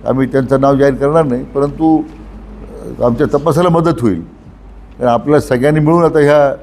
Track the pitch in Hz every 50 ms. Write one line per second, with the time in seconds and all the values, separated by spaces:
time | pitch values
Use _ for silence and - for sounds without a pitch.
0 | - 113 123 131 135 127 - 135 131 - 139 135 135 139 143 135 143 135 131 -
1 | 135 139 151 165 160 139 120 123 139 - - 139 139 143 135 143 160 160 160 151
2 | - - - - - - - - - - - - - - - - - - 123 123
3 | 117 123 120 117 147 113 139 143 143 165 139 156 175 180 165 165 160 170 147 -
4 | 120 113 92 82 85 - - - - - - - - - - - - - - -
5 | 123 123 117 117 - 143 151 143 - - 131 123 127 147 156 156 151 151 165 175
6 | 170 160 160 156 147 147 147 151 143 139 131 -